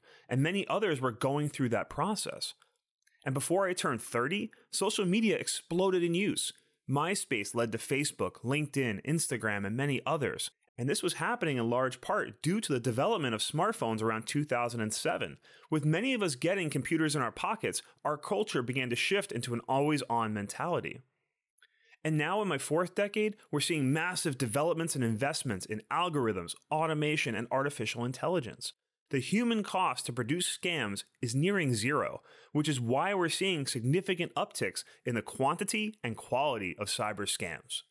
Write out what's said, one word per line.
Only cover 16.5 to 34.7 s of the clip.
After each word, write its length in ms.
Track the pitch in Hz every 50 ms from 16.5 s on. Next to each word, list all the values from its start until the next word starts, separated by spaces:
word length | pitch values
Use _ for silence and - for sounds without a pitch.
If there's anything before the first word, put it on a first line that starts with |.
| 196 196 170 151
computers 440 | - 143 - - 165 156 160 151 139
in 60 | 147
our 100 | 123 113
pockets, 520 | - - - 190 220 - - 101 87 - - - - _ -
our 140 | 139 151
culture 460 | - - - 202 202 214 - - 139 120
began 260 | 120 123 135 131 123
to 60 | 120
shift 360 | - - - 190 202 - -
into 220 | - 120 - 120 117
an 80 | 117 -
always-on 680 | - 131 135 147 151 151 139 - - 117 117 113 107 107
mentality. 680 | 104 101 101 - - 139 175 170 123 - - - 127 - _ _ _ _ _ _ _ _ _ _ _ _ _ _ _ _ _ - _ -
And 160 | 160 156 151
now 200 | 147 165 190 214 208
in 40 |
my 120 | 185 151 135
fourth 340 | - - 147 170 180 175 -
decade, 420 | - 202 202 - 214 214 214 214 - - -
we're 120 | - 147
seeing 300 | 139 - 170 151 135 127
massive 460 | 143 160 165 180 185 - - 165 139
developments 560 | 127 135 113 104 139 156 170 165 160 165 160 -
and 100 | 139 123
investments 600 | 113 113 107 131 147 160 - - 131 101 92 -
in 160 | - 107 107 - -
algorithms, 640 | 139 160 175 180 156 147 120 110 101 92 85 82 - - _ -
automation, 640 | 151 156 160 160 156 151 147 151 147 139 - 143 113
and 140 | 98 120 -
artificial 560 | 120 131 139 143 - - 113 - - 120 120
intelligence. 680 | 123 127 - - 156 185 175 123 98 62 - - - - _ _ _ _ _ _ -
The 80 | -
human 460 | 131 123 - 185 220 240 233 233 214 202
cost 420 | - - 185 185 151 120 - -
to 80 | - 120
produce 420 | 123 117 117 156 180 175 - -
scams 480 | - - 180 170 147 117 104 98 - - _ _ -
is 140 | - 117 117
nearing 400 | 135 156 190 208 208 160 131 120
zero, 480 | 104 104 131 151 135 - - 120 - _ - - - - -
which 180 | - 147 151 156
is 100 | 147 123
why 360 | 120 113 123 139 170 190 208
we're 140 | 190 175 160
seeing 360 | 156 - 185 190 180 151 135
significant 720 | - - 127 110 127 147 190 180 - 185 160 170 - -
upticks 480 | 147 202 - - - 120 95